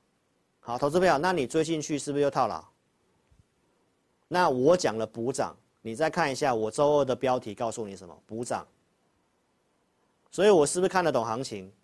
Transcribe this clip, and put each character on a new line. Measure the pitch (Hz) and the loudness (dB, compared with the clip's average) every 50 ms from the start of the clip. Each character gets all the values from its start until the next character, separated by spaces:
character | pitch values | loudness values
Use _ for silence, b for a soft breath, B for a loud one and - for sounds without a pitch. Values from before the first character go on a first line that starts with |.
| _ _ _ _ _ _ _ _ _ _ _ _ | _ _ _ _ _ _ _ _ _ _ _ _
好， | _ - 120 | _ -8 -4
投 | 123 143 143 | -2 -2 0
资 | 147 180 | 2 2
朋 | 185 180 | 4 4
友， | 156 | 4
那 | 135 160 185 185 | 2 2 0 0
你 | 165 131 | 0 -2
追 | 117 - 160 156 | -2 -2 -2 -2
进 | 156 165 156 | 0 -2 -4
去 | 147 - 156 139 | -4 -4 -6 -6
是 | - 147 139 | -4 -4 -2
不 | 143 | 0
是 | 143 | 0
又 | 139 | 0
套 | - 147 123 | 0 0 0
牢？ | 107 87 80 - - _ _ _ _ _ _ _ _ _ _ _ _ _ _ _ _ _ _ _ _ _ _ _ _ _ _ _ _ _ _ _ _ | -2 -2 -6 -10 -16 _ _ _ _ _ _ _ _ _ _ _ _ _ _ _ _ _ _ _ _ _ _ _ _ _ _ _ _ _ _ _ _
那 | 160 180 180 160 | 0 2 2 2
我 | 135 127 127 151 180 | 2 4 4 4 4
讲 | 180 - 127 107 110 | 4 4 0 -2 -2
了 | 110 | -4
补 | 110 - 117 117 131 135 | -6 -6 -6 -4 -4 -2
涨， | - 117 85 73 - _ _ _ _ | -2 -4 -6 -6 -12 _ _ _ _
你 | - 110 113 | -12 -12 -4
再 | 120 160 160 | -2 -2 -2
看 | 151 180 165 143 | 0 0 -2 -2
一 | 131 | -2
下 | - 147 139 123 | -2 0 0 0
我 | 110 110 107 | 0 -2 -2
周 | - - 143 147 147 | 0 0 2 4 4
二 | 147 139 | 2 2
的 | 131 123 | 0 -2
标 | 110 - 131 127 127 | -2 0 0 0 -2
题 | - 110 101 | -4 -8 -8
告 | - 123 113 | -6 -6 -6
诉 | 107 120 110 | -6 -8 -10
你 | 98 98 | -10 -12
什 | 92 95 | -14 -16
么？ | 87 80 - _ | -20 -20 -20 _
补 | - 107 113 123 | -12 -10 -10 -8
涨。 | - 123 98 78 - _ _ _ _ _ _ _ _ _ _ _ _ _ _ _ _ _ _ _ _ _ _ _ _ _ _ _ _ _ _ _ _ - | -6 -6 -8 -8 -12 _ _ _ _ _ _ _ _ _ _ _ _ _ _ _ _ _ _ _ _ _ _ _ _ _ _ _ _ _ _ _ _ -2
所 | - 185 | 2 4
以 | 214 | 6
我 | 202 165 143 | 6 6 6
是 | 139 - 180 | 4 2 0
不 | 185 | 0
是 | 185 | 0
看 | - 185 175 | 0 0 0
得 | 156 135 | 2 0
懂 | 127 113 | 0 0
行 | 117 110 120 135 | -2 -4 -6 -6
情 | - 113 101 95 95 - _ | -8 -10 -12 -14 -16 -20 _